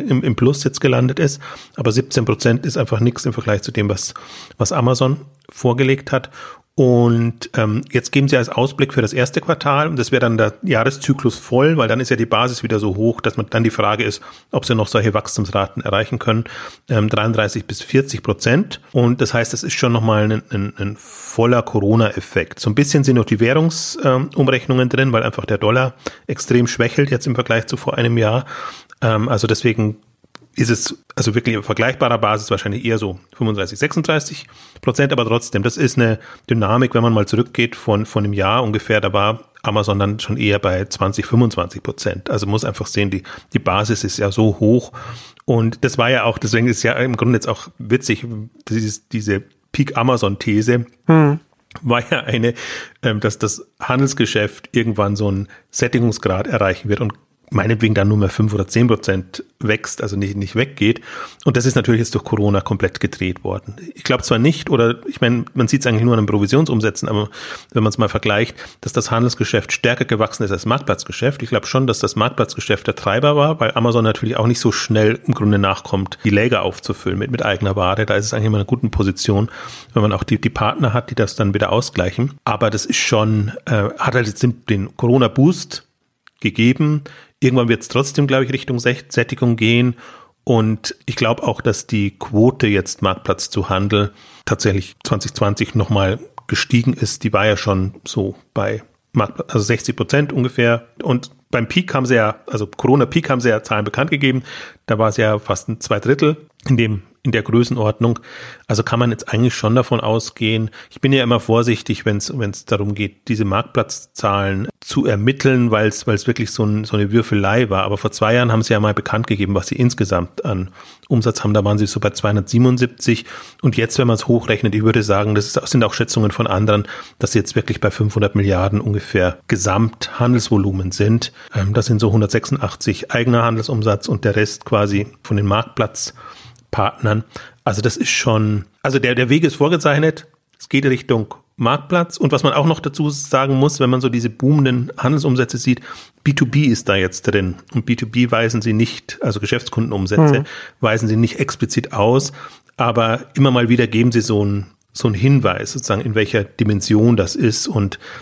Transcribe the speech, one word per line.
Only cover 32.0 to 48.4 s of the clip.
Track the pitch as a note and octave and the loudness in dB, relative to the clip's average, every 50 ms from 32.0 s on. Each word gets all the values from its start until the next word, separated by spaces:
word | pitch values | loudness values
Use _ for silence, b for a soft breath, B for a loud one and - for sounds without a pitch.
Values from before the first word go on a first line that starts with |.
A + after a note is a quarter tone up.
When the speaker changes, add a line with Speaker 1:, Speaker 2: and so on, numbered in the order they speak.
| C3 A#2 A#2+ | 0 2 2
Speaker 1:
Basis | A2 A2 G#2 G#2+ G#2 G#2 - | 2 0 0 0 0 -2 -2
wahrscheinlich | A2+ - - G#2 G2+ A#2+ - | -4 -4 -2 -4 -6 -4 -2
eher | A2+ A2+ | -2 -2
so | G#2+ A2 F#2+ F#2 F#2 _ _ _ | -2 -2 -4 -8 -10 _ _ _
fünfunddreißig, | - A#2+ A2 G#2+ G2+ F#2+ - G#2+ | -4 -2 -2 -2 -2 -4 -6 -4
sechsunddreißig | - C#3+ D3+ - E3+ D3+ - D#3 D3 - - D3+ - - B B B B B B B | -4 -4 -2 -2 -2 -2 0 0 -2 -2 -6 -10 -14 -18 B B B B B B B
Prozent, | B C3 A#2+ - C#3 C#3 | B -2 0 2 2 2
aber | C#3+ B2 A2+ | 2 0 0
trotzdem, | A2 A2+ A#2 - - - G2 G#2 | 0 0 -2 -2 -2 -2 -2 -2
das | A#2+ - | -2 0
ist | - D3+ B2 - | 0 0 0 2
eine | B2+ A#2 A2+ A2 - B B B B B - | 2 2 2 2 -2 B B B B B -2
Dynamik, | B2 A2+ G#2 F#2+ A2+ B2+ C3 B2 - | 0 0 2 2 2 2 2 2 2
wenn | A#2 A2+ | 2 2
man | A#2+ | 4
mal | A2 G#2+ G2+ | 4 2 2
zurückgeht | - - A2 A#2+ - - - A#2 A#2 - | 2 0 0 0 0 0 -2 -2 -2 -4
von, | - - A#2 G#2 G2+ A2 | -4 -2 0 0 0 0
von | - - G#2+ G2+ | -2 -2 -2 -2
einem | G2+ | -2
Jahr | G2+ G2+ F#2+ G2 A2 B2+ B2+ | -2 0 0 2 2 0 0
ungefähr, | A2 G#2+ A2 - - A2 G#2+ | 0 -2 -2 0 0 0 0
da | G#2 G2+ | 0 0
war | G2 G2+ G2+ G#2+ A2+ - - _ _ _ - | 0 2 2 0 0 -2 -8 _ _ _ -4
Amazon | A2 G#2 G#2+ G2 G#2+ G2 G2+ | -2 0 0 0 0 0 0
dann | G2+ G2+ G#2 G#2+ | 0 0 -2 -4
schon | - - G#2+ | -4 -4 -4
eher | - G#2+ G#2 G2+ G2+ | 0 0 2 2 2
bei | - F#2+ F#2 F#2 G2 | 0 0 -2 -2 -4
zwanzig, | - - - G2 G2 G2 - - | -4 -4 -2 -2 -2 -2 -2 -2
fünfundzwanzig | - - A#2 B2 A2 - F#2 E2+ E2+ - G2 - | 0 2 4 4 4 2 -2 -4 -6 -8 -10 -10
Prozent. | - - - - G#2 - F#2 - - | -10 -8 -6 -6 -6 -6 -6 -6 -4
Also | C3 G2+ G2+ | -4 -4 -2
muss | G2 G#2 G#2+ - | -2 -2 -2 -2
einfach | A2+ G2+ - G#2 | -4 -6 -6 -8
sehen, | - - G2+ G#2 G2 | -6 -4 -2 -2 -2
die, | G2 F#2 - B B B B B | -2 -6 -8 B B B B B
die | - - | -4 -2
Basis | - F#2+ F2+ G2+ G#2+ A2+ A2+ - - | 0 0 0 0 0 0 -2 -2 -2
ist | G2 - | -4 -4
ja | - G#2 G2 | -2 -2 0
so | F#2+ A#2 A2 G#2+ G2 - | 2 2 2 2 2 2
hoch | G#2+ G#2+ B2 A#2+ - - - B B B B B B B B B _ | 4 4 4 4 2 -2 -10 B B B B B B B B B _
und | - B2 A2+ A2+ A2+ A2+ - - | 0 0 2 2 0 0 0 -2
das | B2+ - | -2 0
war | B2+ A#2 B2 | 2 2 4
ja | C3 A#2 G#2+ | 4 2 2
auch, | A#2 A2+ | 0 0
deswegen | - - G#2 A#2 A2+ A#2 | -2 -2 0 2 2 2
ist | B2 A2 - - | 2 2 2 0
ja | A2+ - | 0 0
im | - B2+ C3 A#2 | 0 0 -2 -2
Grunde | - - B2 A#2+ | 0 2 2 2
jetzt | G#2+ - - | 2 0 -2
auch | A2 - - - - | -6 -6 -8 -16 -16
witzig, | - A#2+ G#2 A#2+ C3+ - - G#2+ - - A#2 A2+ G#2+ | -12 -4 0 0 0 0 0 -4 -4 -4 -8 -10 -10